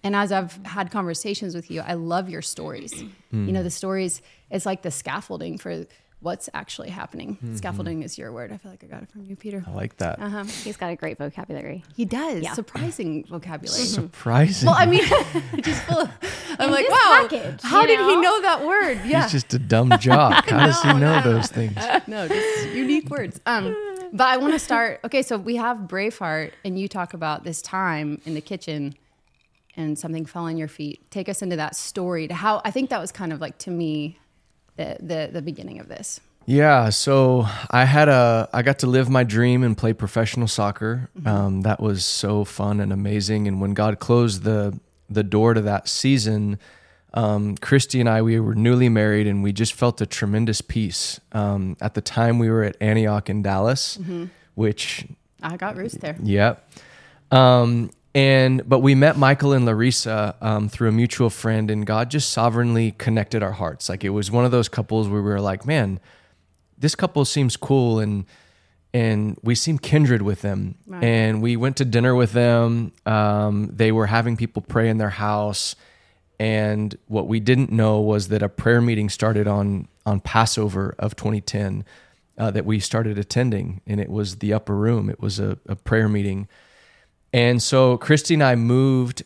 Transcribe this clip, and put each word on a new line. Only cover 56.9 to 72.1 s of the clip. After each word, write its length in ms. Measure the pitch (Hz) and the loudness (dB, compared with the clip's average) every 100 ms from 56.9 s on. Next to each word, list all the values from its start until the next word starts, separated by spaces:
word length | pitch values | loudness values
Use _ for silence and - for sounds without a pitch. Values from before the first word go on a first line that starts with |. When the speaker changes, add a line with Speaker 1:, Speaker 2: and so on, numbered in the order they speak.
| - - _ _ | -20 -20 _ _
Speaker 2:
Um, 600 | 131 127 123 120 120 117 _ _ 139 | 6 8 6 4 2 -2 _ _ 2
and, 520 | 135 135 131 131 127 | 4 6 4 2 2
but 120 | 135 | 4
we 140 | 135 135 | 6 6
met 220 | 147 147 | 6 6
Michael 360 | 135 139 143 | 4 4 4
and 120 | 135 120 | 4 4
Larissa, 680 | 107 123 120 117 110 104 - | 4 2 2 -2 -2 -2 -2
um, 280 | 110 107 104 | -2 -2 -2
through 200 | - 113 | 0 2
a 20 | |
mutual 380 | 110 120 - 117 | 2 2 2 0
friend, 400 | - 113 110 107 | 0 -2 0 0
and 160 | 107 104 | -2 -2
God 240 | 107 120 | -2 0
just 200 | 147 - | -2 -2
sovereignly 600 | - 117 117 120 113 113 | 0 2 2 2 2 0
connected 500 | - - 110 101 113 | -2 0 0 0 -2
our 80 | 98 | -2
hearts. 380 | 95 90 - - | -4 -6 -6 -8
Like, 140 | 90 | -6
it 60 | 98 | -4
was 220 | 104 95 | -4 0
one 140 | 117 123 | 2 4
of 60 | |
those 180 | 123 110 | 2 0
couples 380 | - 104 110 104 | -4 -2 0 0
where 140 | 104 | 0
we 80 | 101 | 0
were 120 | 101 | -2
like, 240 | 101 95 123 | -2 -4 -2
"Man, 340 | 151 101 95 _ _ _ _ _ _ _ _ | 0 0 -4 _ _ _ _ _ _ _ _
this 160 | 143 - | -2 0
couple 280 | 185 - 135 | -2 0 0
seems 320 | - 131 - | 0 0 -2
cool," 420 | - 139 120 110 | 0 2 2 0
and, 260 | 107 101 92 _ _ _ _ _ _ | 0 -4 -6 _ _ _ _ _ _
and 440 | 123 113 107 107 - | 0 0 0 -2 -4
we 120 | 110 117 | -2 0
seem 220 | - 151 | 0 -4
kindred 440 | - 151 143 120 | 2 4 4 4
with 180 | 101 98 | 0 -2
them. 340 | 101 98 98 - _ | -4 -4 -6 -10 _
Speaker 1:
Right. 160 | 185 | -2
Speaker 2:
And 380 | 117 113 110 110 | 2 2 2 0
we 160 | 117 117 | 0 0
went 200 | 131 135 | -2 0
to 80 | 131 | 0
dinner 300 | 117 123 | 2 4